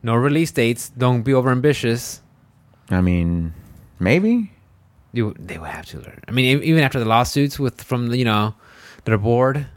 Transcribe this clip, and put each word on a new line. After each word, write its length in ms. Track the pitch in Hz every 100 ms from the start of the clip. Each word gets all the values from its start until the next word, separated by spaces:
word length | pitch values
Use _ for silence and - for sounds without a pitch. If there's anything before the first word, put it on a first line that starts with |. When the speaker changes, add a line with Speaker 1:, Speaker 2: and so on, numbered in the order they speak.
Speaker 1:
No 140 | 117
release 340 | 117 139 147 165
dates. 400 | - 117 117 -
Don't 320 | 120 127 123
be 120 | 117
overambitious. 880 | 131 127 127 147 135 120 120 - - _ _ _ _ _ _ -
Speaker 2:
I 120 | 92
mean, 520 | 90 87 85 85 82 80 - - - -
maybe. 540 | 92 156 214 240 202 - _ _ _ _ _
Speaker 1:
You, 220 | 120 107 -
they 180 | 85 82
would 120 | 78
have 160 | 78 -
to 100 | 76
learn. 240 | - - -
I 40 |
mean, 280 | 120 127 139
e-, 40 |
even 180 | - 160
after 160 | 135 135
the 60 |
lawsuits 520 | 113 113 123 143 143 -
with, 240 | 131 -
from, 320 | - 123 120
you 120 | 123
know, 280 | 120 104 107 - - - - -
their 120 | - 110
board. 480 | 107 120 131 139 135